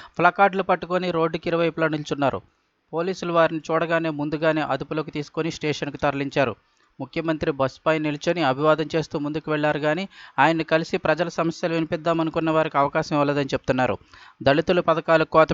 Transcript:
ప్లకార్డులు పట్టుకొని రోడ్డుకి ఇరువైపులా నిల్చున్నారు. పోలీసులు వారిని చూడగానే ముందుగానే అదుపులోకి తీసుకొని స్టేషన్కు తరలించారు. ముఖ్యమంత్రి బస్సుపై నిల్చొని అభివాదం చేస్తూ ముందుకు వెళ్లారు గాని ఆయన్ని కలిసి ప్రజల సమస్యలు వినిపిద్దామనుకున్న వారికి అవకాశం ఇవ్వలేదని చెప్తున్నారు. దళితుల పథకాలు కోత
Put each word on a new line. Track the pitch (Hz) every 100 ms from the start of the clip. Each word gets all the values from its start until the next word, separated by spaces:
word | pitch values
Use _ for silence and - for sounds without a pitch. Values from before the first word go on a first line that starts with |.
| - -
ప్లకార్డులు | 175 185 202 190
పట్టుకొని | 185 175 165 180 180
రోడ్డుకి | 165 165 165 175
ఇరువైపులా | 165 165 156 160
నిల్చున్నారు. | 151 147 143 139 95 - _ _ _ _
పోలీసులు | 156 180 180 175
వారిని | 170 160 160 160
చూడగానే | 160 165 165 165 147
ముందుగానే | 147 151 160 156
అదుపులోకి | 131 135 143 156 156
తీసుకొని | 151 143 165 160
స్టేషన్కు | - 151 143 147 143
తరలించారు. | 147 139 139 147 123 98 _ _ _ -
ముఖ్యమంత్రి | 131 165 165 156 156
బస్సుపై | 139 165 - 160 156
నిల్చొని | 151 147 170 170
అభివాదం | 139 131 156 151 151
చేస్తూ | 165 151 160
ముందుకు | 147 151 151
వెళ్లారు | 151 151 151
గాని | 151 160 196 - - -
ఆయన్ని | 147 165
కలిసి | 160 160 160 185
ప్రజల | - 156 170
సమస్యలు | - 165 - 175
వినిపిద్దామనుకున్న | 165 156 170 165 165 160 165 160
వారికి | 156 156 143
అవకాశం | 143 127 -
ఇవ్వలేదని | 147 143 147 135
చెప్తున్నారు. | 131 - 131 123 95 _ - - -
దళితుల | 131 147 160 175
పథకాలు | 165 160 160 160
కోత | 156 160 156